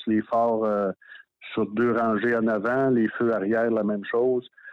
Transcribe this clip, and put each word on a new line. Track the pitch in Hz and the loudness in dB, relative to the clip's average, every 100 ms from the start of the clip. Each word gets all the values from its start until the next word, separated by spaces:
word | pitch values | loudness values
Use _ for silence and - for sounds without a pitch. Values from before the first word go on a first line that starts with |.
| - | 0
les | 107 | 0
phares, | - 117 117 110 110 | 0 0 2 2 0
euh, | 104 101 92 - - - _ - | 0 -2 -4 -14 -20 -20 _ -8
sur | - 101 | -4 -2
deux | 107 120 | 0 0
rangées | 113 113 107 117 117 | 2 0 0 0 0
en | 113 | 0
avant, | 110 107 127 139 | 0 0 0 2
les | 120 107 | 2 0
feux | - 120 | 0 0
arrière, | 110 95 113 117 | 0 0 0 2
la | 110 | 0
même | 104 104 98 | 0 -4 -2
chose. | 117 127 127 - _ - | 0 2 0 -4 _ -20